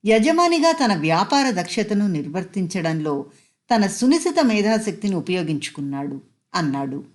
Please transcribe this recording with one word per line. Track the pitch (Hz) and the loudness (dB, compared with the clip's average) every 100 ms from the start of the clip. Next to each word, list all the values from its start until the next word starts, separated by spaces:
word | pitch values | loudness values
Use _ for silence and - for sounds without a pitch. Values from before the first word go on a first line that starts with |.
| 202 | 4
యజమానిగా | 220 240 330 349 339 330 | 4 4 4 4 4 2
తన | 320 254 | 2 2
వ్యాపార | 185 156 165 247 277 262 | 2 2 2 2 2 2
దక్షతను | 185 170 - 208 208 208 | -2 -4 -4 -2 0 0
నిర్వర్తించడంలో | 160 143 165 185 196 175 190 160 160 151 143 139 _ _ _ _ | -2 -4 -6 -6 -6 -4 -2 -2 -2 -2 -4 -8 _ _ _ _
తన | 233 196 | 2 2
సునిశిత | - 247 320 339 320 | 2 2 2 2 2
మేధాశక్తిని | 269 214 208 220 220 - 202 | 2 2 2 0 -2 -4 -4
ఉపయోగించుకున్నాడు," | 185 147 185 165 151 - - 139 139 143 139 - _ _ | -4 -2 -4 -2 -4 -6 -10 -8 -6 -8 -10 -16 _ _
అన్నాడు. | 180 156 139 139 139 - | -4 -2 -4 -6 -8 -14